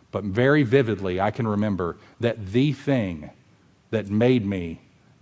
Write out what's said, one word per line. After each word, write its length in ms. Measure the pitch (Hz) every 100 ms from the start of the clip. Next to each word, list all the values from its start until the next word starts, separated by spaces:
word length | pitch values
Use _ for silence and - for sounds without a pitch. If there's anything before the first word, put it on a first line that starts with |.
| _
But 140 | 101
very 380 | 101 101 131 151
vividly, 580 | 120 139 113 98 95 90
I 100 | 104
can 160 | - 110
remember 520 | 104 107 92 85 - - -
that 320 | 113 113 95
the 200 | 117 147
thing 560 | 131 143 131 98 78 73 - _ _ _ _ -
that 180 | 110 98
made 380 | 104 123 123 98
me 340 | 95 85 80 _ _ _ -